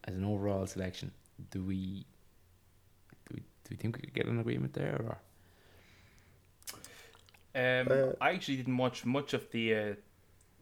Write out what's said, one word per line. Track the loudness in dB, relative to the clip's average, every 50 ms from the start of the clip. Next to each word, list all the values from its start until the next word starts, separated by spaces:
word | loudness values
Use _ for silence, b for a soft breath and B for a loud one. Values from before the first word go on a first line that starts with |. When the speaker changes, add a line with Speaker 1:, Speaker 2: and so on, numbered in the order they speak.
| -10
Speaker 1:
as | -6 -4
an | -2 0
overall | 0 0 2 2 2 2 0 0
selection, | -2 -4 -4 -4 -4 -4 -6 -10 -10 -10 -12 -20 -20 _ -16 -14 -8
do | -6 -4 -2
we, | -2 -2 -2 -2 -4 -6 -8 -10 -14 -18 -20 -20 -20 -20 -20 -20 -20 -20 -20 _ -20 -20 -20 _ -20 _ _ -20 -20 -20 -20 -16 -12
do | -12
we, | -12
do | -12 -14 -20 _ -14 -12
we | -10 -4
think | -2 -2 -4
we | -4
could | -6 -6 -2
get | -2 0
an | 0 0 0
agreement | 0 0 0 0 -2 -2 -2
there, | -2 -2 -2 -2 -2 -2 -4
or? | -6 -8 -10 -20 -20 b b b b b b b b b b b b b b b b b b b b b b -20 -20 -20 -16 -14 -14 B B B B B B B B B B -20 -20 -20 -16 -8 -2
Speaker 2:
Um, | 2 2 4 4 4 4 6
Speaker 3:
Uh, | 6 6 6 4 4 4
Speaker 2:
I | 2 2
actually | 2 2 0 -2 -2 0
didn't | 2 2 2 4
watch | 4 2 2 0 0
much | 2 2 2 2 0 -2
of | -2 -2 -2
the, | -2 0 4 4 4
uh, | 4 2 0 -2 -6 -8 -20 -20 _ -20 -20 -20 -20 -20 _ _ -16